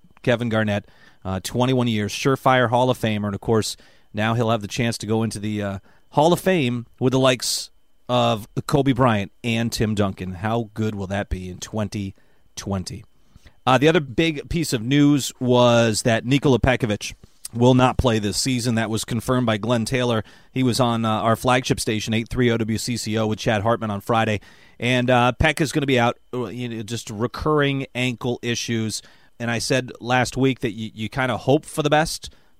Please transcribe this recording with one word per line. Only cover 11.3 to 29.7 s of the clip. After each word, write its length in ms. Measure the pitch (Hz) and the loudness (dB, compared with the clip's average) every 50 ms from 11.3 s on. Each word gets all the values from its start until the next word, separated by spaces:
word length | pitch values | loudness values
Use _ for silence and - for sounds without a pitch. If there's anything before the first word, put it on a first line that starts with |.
| - 92 92 92 | -6 -8 -8 -12
in 80 | 90 | -12
twenty 560 | - - - 107 110 104 98 - 107 98 95 - _ _ _ _ _ _ _ - | -12 -12 -8 -6 -4 -4 -4 -4 -6 -8 -8 -10 _ _ _ _ _ _ _ -16
twenty? 480 | - - 98 98 92 87 - - 110 - - _ _ _ _ - - - - _ _ - | -10 -6 -4 -4 -4 -4 -6 -10 -14 -16 -20 _ _ _ _ -20 -20 -20 -20 _ _ 2
Uh, 140 | 127 131 123 | 2 4 6
the 80 | 139 | 6
other 120 | 160 165 180 | 4 4 2
big 500 | 143 131 110 - 165 165 151 139 - - | 0 -2 -2 0 0 0 0 -4 -6 -4
piece 220 | - 175 151 - | -2 -2 -2 -2
of 120 | 131 113 110 | -2 -2 0
news 500 | 123 139 147 143 143 147 139 - - - - | 2 4 4 6 6 4 4 0 -4 -6 -4
was 640 | 127 123 123 123 123 123 117 117 117 113 107 - - | 0 2 4 6 6 6 6 6 4 2 2 0 0
that 220 | 123 113 110 - | 0 0 0 0
Nikola 340 | 120 139 139 - 147 123 107 | 0 0 2 4 4 4 4
Pekovic 540 | - 139 123 - 139 107 104 - - - - - _ - _ _ - - - | 4 2 0 2 0 -2 -2 -4 -6 -10 -14 -16 _ -20 _ _ -18 -8 -2
will 200 | 117 123 127 131 | 4 4 6 6
not 240 | 127 127 127 - | 6 6 4 2
play 220 | - - 123 113 110 | 2 0 2 2 2
this 180 | 104 101 92 | 0 -2 -2
season. 380 | - - 135 127 120 110 123 113 | -2 -2 -2 -2 -2 0 0 0
That 160 | 113 113 104 | 0 0 -2
was 120 | 113 104 - | -2 -4 -4
confirmed 440 | - 123 110 - - 127 123 123 | -4 -6 -4 -2 0 0 0 2
by 100 | 113 107 | 0 0
Glenn 260 | 104 104 113 123 117 110 | 0 0 0 0 0 0
Taylor. 400 | - 131 123 127 120 113 110 - - - - - - | 0 0 0 0 0 0 -2 -2 -6 -12 -20 -18 -8
He 100 | - 131 | -4 0
was 180 | 131 123 107 - | 0 2 2 2
on, 240 | 123 120 117 113 113 | 2 2 2 0 0
uh, 60 | 110 | 0
our 260 | 110 104 98 117 113 | 0 2 2 2 2
flagship 440 | - - 127 123 131 - - 131 - | 2 2 2 2 2 2 0 -2 -2
station, 340 | - 123 107 107 - 117 110 | -2 -2 -2 -2 -2 -2 -2
eight 160 | 113 113 - | -2 -2 -4
three 200 | - 123 123 117 | -2 0 2 2
O 80 | 117 | 2
W 200 | 113 113 107 110 101 | 0 0 -2 -4 -4
C 180 | - 127 120 | -4 -4 -6
C 200 | 107 - 110 107 | -6 -4 -4 -2
O, 100 | 110 110 | -2 0
with 100 | 107 107 | -2 -2
Chad 240 | 98 - 127 110 104 | -2 -2 0 0 0
Hartman 300 | 95 117 120 92 110 107 | 2 0 0 0 -2 -6
on 100 | 101 98 | -6 -6
Friday. 400 | - - 117 113 113 107 104 98 - - - - - - _ - | -2 0 0 2 2 0 0 -4 -6 -10 -20 -20 -20 -20 _ -6
And, 300 | 113 120 127 123 123 123 | -2 0 0 0 2 4
uh, 240 | 127 120 120 123 117 | 4 4 4 2 2
Peck 260 | - - 156 151 - | 2 2 0 2 0
is 120 | 156 120 | -2 -2
gonna 140 | - 156 143 | -2 -2 0
be 140 | 139 131 120 | 2 2 2
out, 180 | 117 123 - _ _ - - | 2 2 0 _ _ -10 -8
uh, 120 | 123 120 | -6 -6
you 240 | 92 101 123 123 120 | -6 -6 -8 -8 -8
know, 140 | 113 110 107 | -8 -8 -8
just 260 | 98 117 113 - - | -8 -8 -8 -8 -8
recurring 760 | 110 101 120 - - - - 156 151 147 139 139 139 135 135 - - | -8 -6 -6 -6 -4 -4 -2 0 2 2 2 0 0 -2 -6 -6 -6
ankle 460 | 120 127 127 117 - - 123 120 - | -4 -2 -2 -4 -4 -4 -4 -4 -4
issues. 600 | - 120 117 113 - - 117 110 110 107 - - - - _ _ _ _ _ - | -4 -4 -4 -4 -4 -4 -2 -2 -2 -4 -6 -8 -10 -14 _ _ _ _ _ -8
And 120 | 120 117 | -6 -4
I 80 | 117 113 | -4 -2
said 320 | - - | -2 0